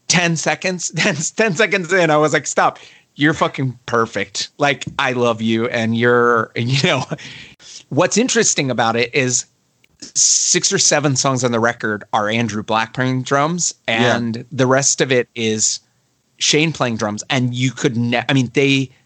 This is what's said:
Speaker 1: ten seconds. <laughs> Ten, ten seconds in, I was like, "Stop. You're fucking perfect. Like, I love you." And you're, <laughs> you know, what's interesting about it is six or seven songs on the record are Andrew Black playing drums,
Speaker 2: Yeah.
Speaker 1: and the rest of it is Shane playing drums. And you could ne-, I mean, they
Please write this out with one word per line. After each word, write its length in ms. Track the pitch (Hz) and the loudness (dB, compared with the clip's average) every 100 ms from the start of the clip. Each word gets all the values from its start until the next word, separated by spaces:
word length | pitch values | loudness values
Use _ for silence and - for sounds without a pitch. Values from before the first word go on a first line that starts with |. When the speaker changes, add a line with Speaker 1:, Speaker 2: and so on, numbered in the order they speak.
| - | -2
Speaker 1:
ten 280 | 175 170 165 | 0 2 0
seconds. 540 | 175 156 190 180 - | -2 -2 -4 -6 -6
<laughs> 40 | 156 | -2
Ten, 200 | 208 147 | -2 -2
ten 400 | - - 220 165 | -6 -2 0 2
seconds 380 | 208 196 165 | 0 0 0
in, 160 | 190 165 | 2 4
I 80 | 151 | 4
was 160 | 151 | 4
like, 140 | 156 - | 0 0
"Stop. 320 | - 165 - - - _ - | 0 0 0 -18 -20 _ 0
You're 180 | 147 - | 2 2
fucking 420 | 170 - 131 - - | -2 -2 -4 -4 -2
perfect. 640 | 120 113 101 90 - - - | 0 0 -2 -6 -6 -10 -2
Like, 260 | 143 135 - - | 0 0 -6 -4
I 140 | 135 | -2
love 260 | 123 120 110 | 0 0 0
you." 260 | 113 113 117 | 0 0 0
And 280 | 117 113 113 | -2 -2 2
you're, 560 | 120 120 120 117 110 | 4 4 4 2 0
<laughs> 20 | - | -4
you 260 | 120 135 | -2 0
know, 200 | 180 139 - 165 - - - - - - - | 2 0 -2 -10 -12 -18 -20 -20 -20 -20 -4
what's 280 | 135 180 202 | 0 2 2
interesting 540 | 247 233 208 - 139 | 2 2 0 0 -2
about 240 | 123 113 113 | 0 0 0
it 180 | 120 | 0
is 320 | 139 127 120 - _ _ _ _ _ - - | 0 0 -2 -6 _ _ _ _ _ -8 0
six 580 | - - - - - | 2 2 0 -2 -2
or 60 | 196 | 0
seven 360 | - 151 147 131 | 2 2 0 0
songs 280 | 139 127 | 0 0
on 80 | 123 | 0
the 80 | 117 | 0
record 440 | 117 117 110 104 - | 0 -2 -6 -6 -4
are 140 | 113 104 | -2 0
Andrew 360 | 113 117 104 | 0 -2 -4
Black 300 | 104 110 113 | -2 -2 -2
playing 280 | - 127 131 | -2 -2 -2
drums, 500 | 123 139 151 175 - - - | 0 0 0 -2 -4 -6 -4
Speaker 2:
Yeah. 280 | 117 120 117 | 0 2 0
Speaker 1:
and 260 | 117 113 - | -4 -6 -8
the 140 | 127 127 | -2 2
rest 340 | 131 135 - | 2 2 0
of 100 | 143 | 2
it 180 | 127 113 120 | 2 0 -4
is 440 | 113 110 - - _ _ _ _ _ _ | -2 0 -2 -4 _ _ _ _ _ _
Shane 340 | - 147 160 | 0 2 2
playing 240 | 143 127 113 | 0 -2 -2
drums. 260 | 107 104 - | -4 -4 -2
And 240 | 139 127 | 0 0
you 180 | 123 131 | 0 -2
could 240 | 123 - 113 | 0 -2 0
ne-, 280 | 120 120 120 | 0 -2 2
I 60 | |
mean, 160 | 139 120 | 0 2
they 360 | 147 139 135 131 _ | 2 2 2 -2 _